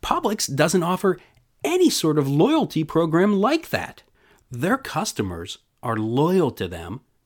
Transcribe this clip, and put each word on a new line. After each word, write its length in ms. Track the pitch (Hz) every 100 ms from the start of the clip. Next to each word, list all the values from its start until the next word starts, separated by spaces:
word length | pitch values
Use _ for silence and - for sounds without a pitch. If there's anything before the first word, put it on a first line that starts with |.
Publix 540 | - 330 254 214 - 135
doesn't 280 | 156 190
offer 340 | 165 180 196 180 - _ _ _ -
any 240 | 359 349
sort 280 | - 160 151
of 100 | 135
loyalty 560 | 143 208 320 226 - 156
program 500 | 160 165 160 196 202
like 360 | 214 320 -
that. 320 | - - - _ _ _ _ _
Their 280 | 120 156 262
customers 800 | - 160 208 - 101 85 85 - _ _
are 140 | 123 110
loyal 540 | 110 120 156 190 147
to 160 | - 92
them 340 | 87 82 110 _ _